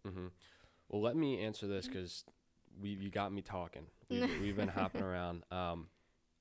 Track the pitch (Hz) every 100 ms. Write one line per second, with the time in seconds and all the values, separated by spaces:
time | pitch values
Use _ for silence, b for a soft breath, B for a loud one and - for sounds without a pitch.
0 | 98 92 90 - B B B B B 104
1 | 113 147 147 113 107 107 101 98 82 95
2 | 90 - - _ _ _ _ 92 101 98
3 | 98 101 98 98 - 95 85 - - -
4 | - 240 247 - - 104 196 95 95 -
5 | 95 90 87 87 - 90 87 85 85 b
6 | b b _ _